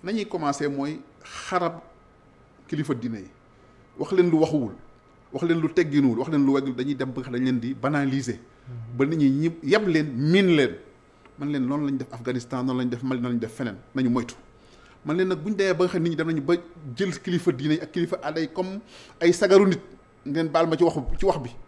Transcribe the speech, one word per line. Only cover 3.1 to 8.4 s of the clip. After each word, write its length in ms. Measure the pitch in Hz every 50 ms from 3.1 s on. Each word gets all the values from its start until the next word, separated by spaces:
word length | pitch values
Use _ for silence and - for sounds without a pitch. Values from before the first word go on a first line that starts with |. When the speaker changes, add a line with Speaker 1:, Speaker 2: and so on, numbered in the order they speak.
| 113 101
Speaker 1:
yi. 120 | 92 - - _ _ _ _ _ - - _ _ - _ _ -
Wax 140 | 151 -
leen 180 | 190 185 175 175
lu 60 | 160 156
waxuwul, 320 | 156 - 156 147 123 101 - - - - - _ _ _ _ _ _ _
wax 100 | - 135 175
leen 160 | 165 165 165
lu 80 | 160 156
tegginuwul, 500 | - 180 175 151 143 147 135 127 110 113
wax 100 | 139 160
leen 140 | 160 143 139
lu 60 | 135
weggul, 220 | 135 139 135 135 123
dañuy 200 | 123 131 143 143
dem 160 | 131 135 131
ba 80 | 120 135
nga 40 | 123 -
xam 40 | 120
dañ 100 | 123 131
leen 140 | 127 131 120
di 140 | 110 127 135
banaliser. 640 | 120 120 139 151 143 143 135 131 139 123 123 107
Speaker 2:
Mhm. 580 | -